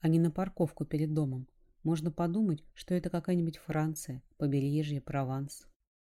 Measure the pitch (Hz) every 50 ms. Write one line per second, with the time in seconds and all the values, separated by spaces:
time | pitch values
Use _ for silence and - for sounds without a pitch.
0 | - 160 160 165 165 165 151 - 190 190 - - 175 151 - - 156 - - 147
1 | 156 151 151 156 151 135 131 131 131 - _ _ _ _ _ _ - 156 170 156
2 | 156 170 151 - 170 170 170 214 220 190 156 147 - - - - - - 180 180
3 | 175 175 - 170 156 - 180 175 170 165 156 - - - 170 156 156 156 156 -
4 | - - 127 131 - - _ - 156 143 139 143 135 139 143 156 156 147 147 139
5 | - - - 139 135 127 131 135 139 139 - - - - - _ _ _ _ _